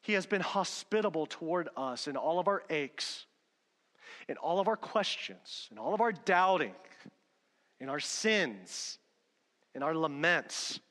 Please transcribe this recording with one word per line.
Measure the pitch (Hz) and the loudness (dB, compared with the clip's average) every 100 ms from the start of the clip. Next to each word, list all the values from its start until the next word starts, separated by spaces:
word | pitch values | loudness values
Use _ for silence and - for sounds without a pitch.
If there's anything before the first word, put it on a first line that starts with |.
He | - | 2
has | 208 185 | 0 2
been | 202 | 0
hospitable | 175 196 180 - - 214 208 160 151 | 0 0 0 -4 -2 2 2 0 -2
toward | - 160 175 165 - | -4 -2 0 -2 -4
us | 135 123 - | -4 -4 -4
in | 139 | -2
all | 143 165 | 0 2
of | 196 | 2
our | 196 - | 0 0
aches, | 156 139 - - - - _ _ _ _ _ _ _ - - - | -2 -2 -6 -8 -8 -14 _ _ _ _ _ _ _ -20 -18 -10
in | 143 | -6
all | 156 180 | -2 2
of | 190 | 2
our | 220 | 0
questions, | - 220 190 - - 185 - - - | 0 0 0 -2 -8 -12 -14 -14 -14
in | 104 | -8
all | 117 208 | -2 2
of | |
our | 233 | 2
doubting, | 180 - 180 185 190 127 92 - - - _ _ _ _ _ _ _ | 2 2 6 6 6 2 -4 -20 -20 -20 _ _ _ _ _ _ _
in | 135 | -6
our | 147 | -4
sins, | - - 220 214 160 101 92 - - - _ _ _ _ _ _ _ | -4 -2 2 4 2 -2 -10 -10 -10 -10 _ _ _ _ _ _ _
in | - | -4
our | 139 160 | -2 2
laments | 160 143 165 170 - - - - _ | 0 2 4 4 0 -6 -6 -8 _